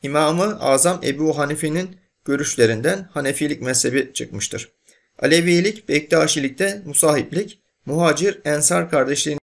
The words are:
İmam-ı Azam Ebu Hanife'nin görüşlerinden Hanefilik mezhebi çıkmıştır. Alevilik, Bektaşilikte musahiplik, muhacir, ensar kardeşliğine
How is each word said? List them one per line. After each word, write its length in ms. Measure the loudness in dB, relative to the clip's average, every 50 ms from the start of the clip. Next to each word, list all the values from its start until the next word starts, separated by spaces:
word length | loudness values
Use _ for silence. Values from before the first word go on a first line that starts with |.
| -8
İmam-ı 560 | -2 0 2 2 2 2 2 0 -2 -2 -2
Azam 420 | 2 2 4 4 4 2 2 0 -2
Ebu 340 | -4 -4 -2 0 -2 0 0
Hanife'nin 600 | -2 -4 -4 -4 -4 -4 -2 -4 -4 -6 -10 -20 _ _ _ _ _
görüşlerinden 840 | -2 -2 -2 -2 -4 2 4 4 4 4 2 0 -2 -2 -2 -6 -8 -8
Hanefilik 480 | -4 -2 -2 -2 -2 -2 -2 -4 -4
mezhebi 520 | -4 -2 -2 0 0 0 0 0 -2 -2 -6
çıkmıştır. 580 | -10 -10 -10 -10 -10 -8 -8 -8 -10 -12 -12 _ _ _ _ _ _ _ _ _ _
Alevilik, 720 | 0 2 2 4 4 4 2 4 2 0 -2 -4 _ -2
Bektaşilikte 920 | 0 0 0 2 2 2 4 2 0 0 -2 -4 -2 -2 -2 -2 -2 -6 -12
musahiplik, 720 | -4 0 2 4 4 4 2 0 -2 -4 -4 -4 -4 -8 _ _ _ _ _ _
muhacir, 560 | -6 -2 0 2 2 2 2 0 -2 -2 -2 -4
ensar 440 | -2 -2 0 2 2 2 0 -2 0
kardeşliğine 500 | 0 0 2 2 0 -2 -2 -4 -4 -6